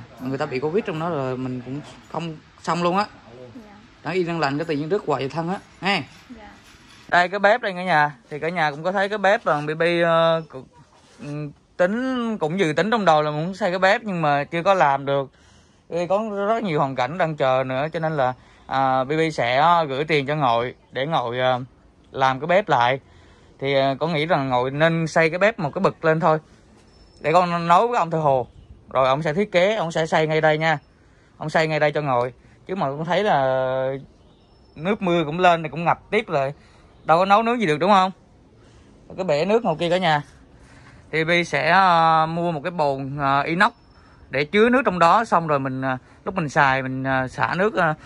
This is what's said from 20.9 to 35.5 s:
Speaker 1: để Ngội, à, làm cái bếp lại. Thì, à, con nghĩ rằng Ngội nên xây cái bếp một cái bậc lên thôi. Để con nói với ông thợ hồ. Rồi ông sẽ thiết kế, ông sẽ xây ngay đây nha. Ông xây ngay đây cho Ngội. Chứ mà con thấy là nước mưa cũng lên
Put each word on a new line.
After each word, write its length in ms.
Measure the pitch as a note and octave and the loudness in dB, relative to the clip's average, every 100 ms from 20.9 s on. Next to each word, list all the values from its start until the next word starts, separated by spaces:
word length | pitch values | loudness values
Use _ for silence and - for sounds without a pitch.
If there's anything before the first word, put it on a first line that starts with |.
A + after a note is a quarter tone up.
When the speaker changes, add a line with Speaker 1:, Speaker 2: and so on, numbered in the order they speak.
Speaker 1:
để 140 | A#2+ C#3+ | -6 -2
Ngội, 340 | D#3 A#2+ B2 | -2 -2 -2
à, 200 | B2+ B2 B2+ _ _ _ _ | 0 0 -4 _ _ _ _
làm 280 | - C3+ C3 | 0 0 0
cái 80 | D#3+ | 0
bếp 220 | F3+ G#3 | 0 2
lại. 300 | C3+ A#2+ C3+ - - - - - - | 2 2 0 -6 -20 -20 -20 -20 -8
Thì, 140 | C#3 | -2
à, 220 | C#3 C3+ C3+ | 2 0 0
con 140 | D#3 | -2
nghĩ 120 | D#3 D#3 | -2 0
rằng 240 | E3+ C3+ | 0 0
Ngội 220 | B2 B2+ | 0 -2
nên 360 | C#3+ E3 E3 D#3+ | 0 2 2 0
xây 220 | E3+ E3 | 2 2
cái 100 | F3 | 2
bếp 200 | G3+ - | 0 0
một 120 | D3 | -4
cái 80 | F3+ | -2
bậc 240 | E3+ - E3 | -2 0 0
lên 140 | D#3+ | 2
thôi. 200 | D#3+ D#3 - - _ - _ - - - | 2 0 -2 -20 _ -20 _ -20 -20 -8
Để 120 | D3 | 0
con 340 | E3+ F3 E3+ E3+ | 2 2 0 4
nói 200 | F3 A#3 | 4 4
với 100 | A#3+ | 0
ông 140 | E3 | -2
thợ 60 | D#3+ | 0
hồ. 300 | D3+ C3 A#2 - - - - | 2 0 -2 -12 -20 -20 -6
Rồi 180 | - C3 | 0 2
ông 160 | C#3 | 2
sẽ 100 | D#3+ | -2
thiết 180 | D3+ G#3 | -2 0
kế, 240 | F3 F#3+ A3 | 2 2 0
ông 160 | E3+ | -2
sẽ 140 | E3 D#3+ | -2 0
xây 220 | F3 D#3 | 0 0
ngay 140 | D#3 | 2
đây 160 | D#3 D#3 | 2 2
nha. 220 | D#3+ D3+ - _ _ _ _ - | 0 -2 -4 _ _ _ _ -12
Ông 120 | D#3 | -4
xây 180 | E3+ D#3+ | 0 0
ngay 120 | D#3 | 2
đây 120 | D3+ | 0
cho 100 | D3+ | 0
Ngội. 320 | D3 B2 B2 - - _ - | 0 0 -2 -6 -20 _ -8
Chứ 80 | F#3 | -4
mà 140 | C#3+ | -4
con 160 | C#3+ D#3+ | -4 -2
thấy 180 | F3+ | 0
là 760 | G#3 D3+ C3 C3 C3 C3 C3 C3+ - - - _ _ _ _ - | 2 2 2 0 0 -2 -2 -6 -10 -20 -20 _ _ _ _ -8
nước 260 | E3+ G#3+ | -4 -2
mưa 220 | F#3+ E3+ D3 | 0 0 0
cũng 140 | E3+ | 2
lên 240 | F3+ | 4